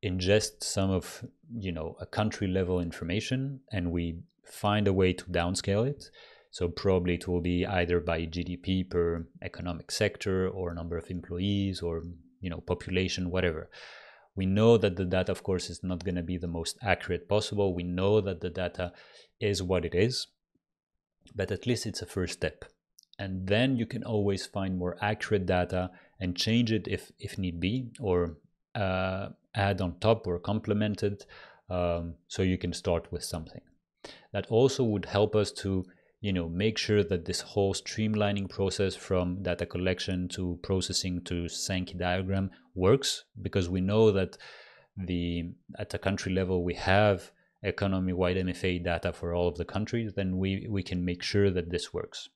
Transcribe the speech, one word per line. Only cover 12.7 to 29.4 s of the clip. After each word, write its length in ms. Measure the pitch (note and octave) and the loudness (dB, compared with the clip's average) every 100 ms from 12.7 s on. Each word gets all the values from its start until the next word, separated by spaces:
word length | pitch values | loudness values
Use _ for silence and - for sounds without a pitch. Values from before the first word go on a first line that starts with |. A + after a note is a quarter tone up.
| F2 - F2+ F#2 - F2+ | -4 0 0 0 -2 -2
whatever. 400 | F2+ F2+ D#2+ - - - - - - _ - | 0 0 -2 -10 -16 -20 -20 -20 -20 _ -4
We 100 | F#2+ | 0
know 300 | G2 A2 A#2 | 6 8 8
that 200 | G2+ F#2 | 6 2
the 80 | |
data, 280 | F#2 F#2 F#2 | 0 2 0
of 100 | F#2+ | -2
course, 280 | - F#2 - | -2 -2 -2
is 120 | F2 | -8
not 220 | F#2 F2+ | -4 -4
gonna 180 | F2 F2+ | -2 -4
be 140 | E2+ F2+ | -2 -4
the 100 | E2+ | -4
most 300 | E2 E2 - | -4 -6 -4
accurate 460 | G#2+ F#2 - F2 - | -6 -6 -6 -6 0
possible. 460 | G#2 - G#2 G2 | 0 0 0 0
We 80 | F2+ | 0
know 380 | F2 F2+ G2 G#2+ | -4 0 2 2
that 200 | G2 F2 | 0 -4
the 100 | F2+ | -6
data 420 | E2+ F2+ - F2 - - - - _ | -4 -6 -4 -8 -8 -20 -20 -20 _
is 220 | G#2+ G2 | -2 -2
what 220 | F2+ F2+ | 0 0
it 100 | F2 | 0
is, 340 | F2 A2 B2+ - _ _ _ _ _ _ _ _ _ - | 2 2 2 -8 _ _ _ _ _ _ _ _ _ -16
but 160 | - F#2+ | -6 -2
at 160 | G2 - | -2 0
least 200 | A#2 A2+ | 0 -2
it's 160 | - | -8
a 40 | - | -6
first 280 | - F2+ | -2 -2
step. 300 | - D#2+ - - _ _ _ _ _ | -2 -4 -4 -20 _ _ _ _ _
And 280 | G2 F#2+ F#2 | -6 -6 2
then 300 | G2+ C3 B2+ | 4 4 2
you 100 | A2+ | 0
can 180 | A#2 | -4
always 400 | - A2 G2+ G2 | -2 0 2 0
find 320 | - G2+ F#2+ F#2 | -2 -4 -2 -2
more 200 | F2 F2 | -2 0
accurate 460 | G#2 G#2+ - G#2 F#2 | 0 0 0 0 4
data 440 | F2+ F2+ F#2 F2+ - - _ | 2 2 0 -2 -6 -20 _
and 160 | F#2 F2+ | -4 -2
change 340 | - A#2 A#2 | 2 2 4
it 140 | A2 - | 0 0
if, 220 | F#2+ - _ | -6 -6 _
if 200 | A2 - | -10 -4
need 220 | F#2 E2+ | -4 0
be, 300 | F2+ B2 B2 - | 0 0 -4 -4
or, 360 | A2 F2+ E2+ D#2+ _ _ _ | 2 2 2 -4 _ _ _
uh, 540 | - G2 F#2 F#2+ F#2 G2 - | -2 0 0 0 -2 -6 -12